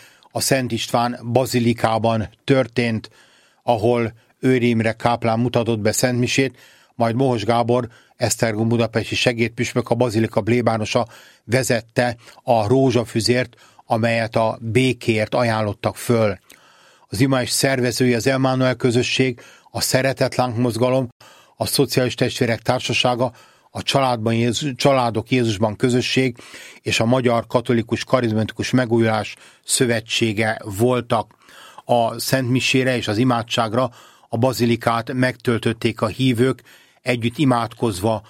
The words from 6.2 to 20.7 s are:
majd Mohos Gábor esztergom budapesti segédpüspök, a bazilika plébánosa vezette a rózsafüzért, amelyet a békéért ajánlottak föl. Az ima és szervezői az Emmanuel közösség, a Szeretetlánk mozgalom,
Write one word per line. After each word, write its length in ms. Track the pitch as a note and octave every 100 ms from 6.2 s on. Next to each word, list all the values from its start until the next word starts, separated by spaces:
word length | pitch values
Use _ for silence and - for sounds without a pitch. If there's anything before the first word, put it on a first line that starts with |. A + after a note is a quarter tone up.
| A#2+ - C3+ - - _ _ -
majd 200 | A#2 A#2
Mohos 280 | C3+ A#2
Gábor 440 | G2+ A#2 A#2 B2 A2+ - _ -
esztergom 520 | A#2 - A2+ G#2+ A2+
budapesti 480 | A#2 A2+ A2+ - A#2
segédpüspök, 760 | B2+ A2+ A2+ A#2 A#2 B2 -
a 60 | A#2+
bazilika 460 | B2 G#2+ A2 A#2
plébánosa 680 | G#2 A#2+ A2+ A2+ G#2+ B2 A2 - - _
vezette 720 | - B2+ B2+ A#2 - - B2 A#2+ - -
a 240 | - A#2 G#2
rózsafüzért, 880 | C3 C3+ A#2+ A2+ A#2 G#2+ B2 A#2+ _ - _ -
amelyet 500 | A#2 A#2 A#2 A2 A#2+
a 220 | A2 -
békéért 720 | A2+ A#2 B2+ A#2+ - G#2+ G#2+
ajánlottak 600 | C3+ A#2+ A2 G#2+ G#2 G#2+ -
föl. 420 | - A#2 G#2+ F#2 _ - _ _ _ _ -
Az 120 | F#2+
ima 220 | C3+ C3
és 80 | A#2
szervezői 640 | - C#3 C3 B2 A2 B2+
az 140 | A#2 C3+
Emmanuel 480 | C3+ C3 C3 B2+ B2
közösség, 680 | B2+ A#2 A#2 - C3 A#2 - - _
a 100 | -
Szeretetlánk 760 | - C3 C3 B2+ C3 - B2 A#2
mozgalom, 520 | B2